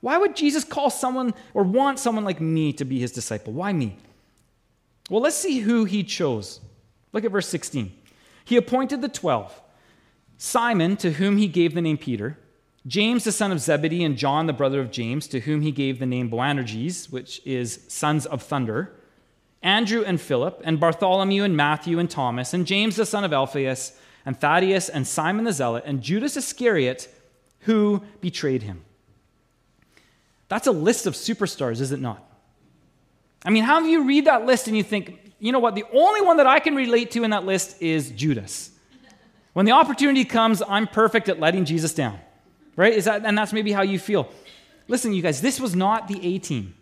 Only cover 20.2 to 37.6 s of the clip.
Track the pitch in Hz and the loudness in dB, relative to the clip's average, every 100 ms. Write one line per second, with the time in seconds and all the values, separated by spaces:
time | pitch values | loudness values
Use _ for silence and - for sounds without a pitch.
20.2 | - 131 147 - 160 160 165 165 190 185 | 0 -2 -2 -4 -4 2 2 2 0 2
21.2 | 196 196 202 160 147 151 175 170 170 - | 2 0 2 2 2 0 -2 -2 -2 -2
22.2 | 127 120 127 180 170 196 214 196 220 208 | -4 -4 -4 -4 0 2 0 0 -2 -2
23.2 | 196 147 135 147 135 127 - - _ _ | 0 0 0 -2 -2 -4 -8 -14 _ _
24.2 | - 127 147 165 190 190 180 156 131 - | -10 -2 2 2 4 2 0 -6 -4 -2
25.2 | 160 202 226 156 127 117 135 139 113 196 | -2 0 -2 -2 -2 -2 -4 -6 -2 -2
26.2 | 277 - 247 - 247 190 127 127 - - | -2 -4 -8 0 2 2 2 -2 -12 -20
27.2 | _ _ _ _ - 220 208 202 202 - | _ _ _ _ 0 2 4 2 -4 -8
28.2 | 175 - 147 131 107 90 78 _ _ _ | -8 -4 -2 -2 -4 -14 -18 _ _ _
29.2 | _ _ _ _ _ _ _ _ _ _ | _ _ _ _ _ _ _ _ _ _
30.2 | _ _ _ 208 277 185 165 240 190 147 | _ _ _ -2 2 2 2 2 0 -4
31.2 | - 226 196 - 131 113 135 135 131 101 | -6 -2 -4 -2 -4 -2 -4 -4 -6 -8
32.2 | - _ _ _ _ _ _ _ _ _ | -16 _ _ _ _ _ _ _ _ _
33.2 | _ _ 165 214 226 311 320 320 262 277 | _ _ 0 2 4 4 4 2 4 4
34.2 | 285 254 233 254 - 214 190 214 180 - | 6 4 4 2 2 -2 0 -4 -6 -16
35.2 | - _ 214 262 233 202 208 247 349 427 | -20 _ -2 2 2 0 0 6 6 6
36.2 | 392 330 269 285 302 277 254 233 233 233 | 4 6 8 6 4 0 2 2 2 -2
37.2 | 226 214 185 190 | 0 0 0 -2